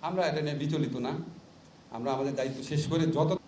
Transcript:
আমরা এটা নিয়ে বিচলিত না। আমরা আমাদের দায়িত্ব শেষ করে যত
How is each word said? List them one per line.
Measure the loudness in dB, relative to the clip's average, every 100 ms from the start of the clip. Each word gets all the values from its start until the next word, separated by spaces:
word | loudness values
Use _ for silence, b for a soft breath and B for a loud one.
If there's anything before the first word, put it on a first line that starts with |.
আমরা | -2 0 2
এটা | 2
নিয়ে | 0 0
বিচলিত | 0 0 0 0
না। | -2 -4 -6 -12 -20 -20 -20 -20 -12
আমরা | -6 -2
আমাদের | 0 0 0
দায়িত্ব | -4 -4
শেষ | -2 0 2
করে | 2 4
যত | 4 2 0